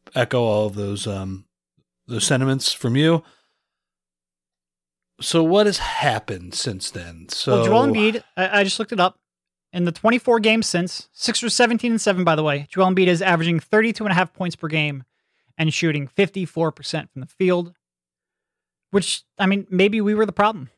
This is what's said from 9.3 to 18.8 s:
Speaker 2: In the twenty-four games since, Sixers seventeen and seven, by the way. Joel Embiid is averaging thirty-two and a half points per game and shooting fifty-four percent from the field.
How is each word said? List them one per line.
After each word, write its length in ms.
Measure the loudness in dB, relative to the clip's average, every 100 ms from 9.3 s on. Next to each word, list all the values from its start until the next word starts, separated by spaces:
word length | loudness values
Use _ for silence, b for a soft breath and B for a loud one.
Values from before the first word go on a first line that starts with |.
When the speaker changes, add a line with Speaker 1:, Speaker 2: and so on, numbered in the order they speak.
| _ _ _ _
Speaker 2:
In 140 | -2 -2
the 60 |
twenty-four 460 | 0 0 2 2 2
games 300 | 4 2 0
since, 400 | -2 -4 -8 -16
Sixers 400 | -8 -4 -2 -2
seventeen 400 | 2 2 2 0
and 80 | 0
seven, 220 | 0 2
by 140 | 2 2
the 80 |
way. 240 | 0 -2 -4
Joel 220 | 0 2
Embiid 160 | 4 4
is 140 | 4
averaging 360 | 2 2 2 0
thirty-two 460 | 2 2 2 -2
and 80 | 0
a 20 |
half 180 | 0 0
points 220 | -4 -8
per 140 | -6 -4
game 360 | -2 -2 -6 -14 _ _ _ _ -4
and 140 | -2
shooting 340 | 0 0 -2 -4
fifty-four 640 | -2 0 -2 -6 -2 -4
percent 400 | -4 -8 -8 -8
from 100 | -14
the 60 | -14
field. 460 | -2 0 0 -2 _ _ _ _ _ _ _ _ _ _ _